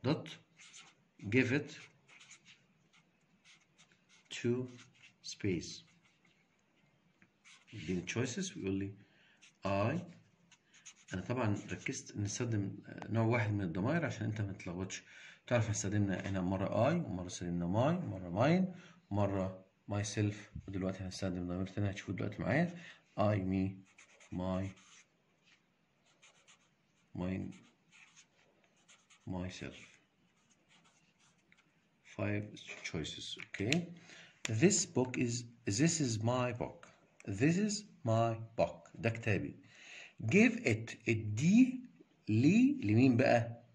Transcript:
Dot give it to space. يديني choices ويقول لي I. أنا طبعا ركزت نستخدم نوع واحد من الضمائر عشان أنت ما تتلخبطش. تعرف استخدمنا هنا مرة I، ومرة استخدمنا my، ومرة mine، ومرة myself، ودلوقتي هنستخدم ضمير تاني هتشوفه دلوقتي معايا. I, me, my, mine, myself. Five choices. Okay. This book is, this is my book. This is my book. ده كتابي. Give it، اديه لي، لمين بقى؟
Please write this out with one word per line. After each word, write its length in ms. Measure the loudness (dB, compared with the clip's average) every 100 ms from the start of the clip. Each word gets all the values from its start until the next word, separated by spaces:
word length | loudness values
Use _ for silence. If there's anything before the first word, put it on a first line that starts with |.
| 0
Dot 200 | -2 -4 -16 _ _ -20 -20 -20 _ _ _ 0 2
give 160 | 2
it 200 | 0 -2 -14 -20 _ _ -20 -20 -20 -20 -20 _ _ _ _ _ _ _ _ _ -20 _ _ -20 _ _ -20 _ -4
to 260 | -2 -2 -4 -10 -20 _ -20 _
space. 600 | -16 -4 -2 -2 -4 -14 -18 _ _ _ _ _ _ _ _ _ _ _ _ _ _ _ -20 -20 _
يديني 320 | -12 -4 -4 -2
choices 500 | -2 -2 -2 -6 -6
ويقول 160 | -4
لي 200 | -2 -4 -10 -20 _ _ _ -20 _ -2
I. 340 | 2 2 0 -6 -18 _ _ _ _ _ -20 -20 -20 -10
أنا 80 | -8
طبعا 340 | -4 -2 0 0 -4
ركزت 460 | -8 -6 -8 -8 -6
نستخدم 540 | -6 -2 -2 0 -2 -8 -14 -14 -2
نوع 160 | 2 2
واحد 260 | 2 2
من 100 | 0
الضمائر 440 | 0 0 0 0 -2
عشان 200 | -2 -4
أنت 160 | -2
ما 120 | -4
تتلخبطش. 500 | -6 -8 -6 -6 -8 -14 -20 -20 -20 -2
تعرف 220 | 0 2
استخدمنا 600 | -2 0 2 2 0 -2
هنا 120 | -2
مرة 260 | 0 0 0 2 2
I، 40 | 2 -2
ومرة 220 | -6 -6
استخدمنا 380 | -8 -4 -2 0
my، 380 | 2 2 2
ومرة 440 | -2 -6 -6 2 4
mine، 180 | 4 2 -4 -20 -20 _
ومرة 540 | 0 0 0 -4 -6 -18 _ -6
myself، 440 | -4 -2 0 0 -2 -12 -12 -8
ودلوقتي 360 | -4 -4 -4
هنستخدم 440 | -8 -4 -4 -4 -4
ضمير 200 | -4 -4
تاني 220 | -2 -2
هتشوفه 240 | -2 -6
دلوقتي 280 | -4 -4 -2
معايا. 340 | 0 2 2 -4 -16 -20 _ 0
I, 160 | 2 2
me, 340 | 2 0 0 -4 -18 -20 -20 -20 -12 -6
my, 280 | -2 -2 -4 -10 -20 -20 _ _ _ _ _ _ _ _ _ _ _ _ -20 _ _ -20 _ _ _ _ _ -8
mine, 360 | -6 -4 -6 -12 -20 _ _ -20 -20 -20 -20 _ _ _ _ _ _ -20 _ -20 -10
myself. 500 | -8 -8 -8 -12 -14 -20 -20 _ _ _ _ _ _ _ _ _ _ _ _ _ _ _ _ _ _ _ _ -18 -6
Five 260 | -2 -2 -4 -12 -16 -14 -8
choices. 460 | -6 -6 -8 -12 -12 -12
Okay. 400 | -6 0 0 -2 -14 -20 -20 -20 _ -4 6
This 220 | 6 6 0
book 320 | 0 0 0
is, 260 | -2 -2 -8 -8 -4
this 360 | 4 4 4
is 180 | 0 0
my 280 | 0 2 0 -2
book. 260 | -6 -8 -20 -20 _ _ -8
This 300 | 2 4 4
is 260 | 0 -2 -10 -6 2
my 280 | 4 2 0 -8 0
book. 320 | 0 0 -18 -2
ده 140 | -2
كتابي. 460 | 0 0 0 -2 -10 -20 -20 -20 -20 -20 _
Give 320 | 4 6 6 4 0
it، 440 | 0 -2 -8 -2
اديه 580 | -2 -2 0 6 8 6 4 -10 -20 -20 _ 0
لي، 480 | 4 6 8 6 4
لمين 340 | 4 6 6 6
بقى؟ 460 | 6 4 2 -8 -18